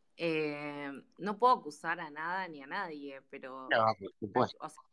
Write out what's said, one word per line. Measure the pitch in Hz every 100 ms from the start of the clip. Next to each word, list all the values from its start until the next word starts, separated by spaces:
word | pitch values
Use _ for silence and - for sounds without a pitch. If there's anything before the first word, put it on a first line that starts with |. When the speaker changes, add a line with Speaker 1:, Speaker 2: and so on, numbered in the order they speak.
| _ -
Speaker 1:
Eh, | 170 156 151 147 147 143 143 135 - -
no | 190 208
puedo | 247
acusar | 247 151 - 165 175
a | 156
nada | 147 165 190 180
ni | 147
a | 135
nadie, | 185 180 151 143 135 -
pero | 139 131 131 131
Speaker 2:
No, | 123 110 110
por | 95 -
supuesto. | 104 120 113 -
Speaker 1:
o | 160
sea, | - _